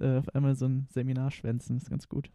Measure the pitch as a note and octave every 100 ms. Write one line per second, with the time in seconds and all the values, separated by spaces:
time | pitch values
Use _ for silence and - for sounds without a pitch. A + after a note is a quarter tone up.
0 | C3+ C3 C#3 C3+ C#3 C3+ C3 C3 C3+ -
1 | B2+ B2+ C3+ - - A#2+ - B2 - C#3
2 | - - -